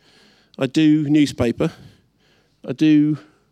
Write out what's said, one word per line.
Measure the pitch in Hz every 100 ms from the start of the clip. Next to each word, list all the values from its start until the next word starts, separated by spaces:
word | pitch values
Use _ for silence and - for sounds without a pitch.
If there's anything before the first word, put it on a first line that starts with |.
| _ _ _ _ _ -
I | 131
do | 160 156 151 147
newspaper, | 151 143 - 120 - 165 - - _ _ _ _ _ _ _ -
I |
do | 131 156 151 151 151 - _ _